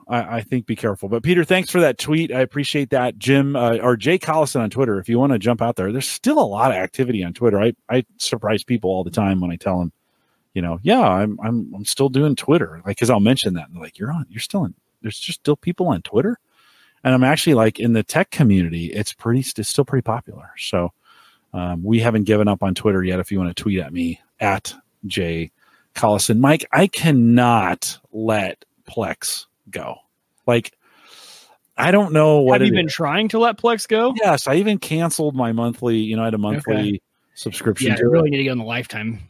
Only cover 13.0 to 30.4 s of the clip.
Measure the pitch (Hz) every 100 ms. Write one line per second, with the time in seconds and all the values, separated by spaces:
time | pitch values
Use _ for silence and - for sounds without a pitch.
13 | 117 113 107 131 104 87 76 87 80 -
14 | 113 160 - 107 - 202 104 - _ _
15 | 110 - - - - - 175 - 180 87
16 | - 107 196 240 _ _ _ _ _ _
17 | 131 127 131 156 170 123 110 - 117 113
18 | - 160 190 - 120 95 82 85 82 101
19 | 104 - 113 127 131 - 101 - 135 135
20 | - 113 - - - - - 92 87 _
21 | _ _ _ _ _ 92 87 87 98 113
22 | 117 110 101 104 104 98 95 92 110 95
23 | 92 92 - 98 90 - 107 95 73 87
24 | 127 - _ - 104 95 - - _ _
25 | 101 - 85 82 80 _ _ _ _ -
26 | 110 104 - 110 139 160 - 143 196 -
27 | 165 135 117 123 120 113 87 90 - -
28 | _ 110 110 107 92 - _ _ - 120
29 | 104 - - - - _ - 92 - -
30 | _ _ _ _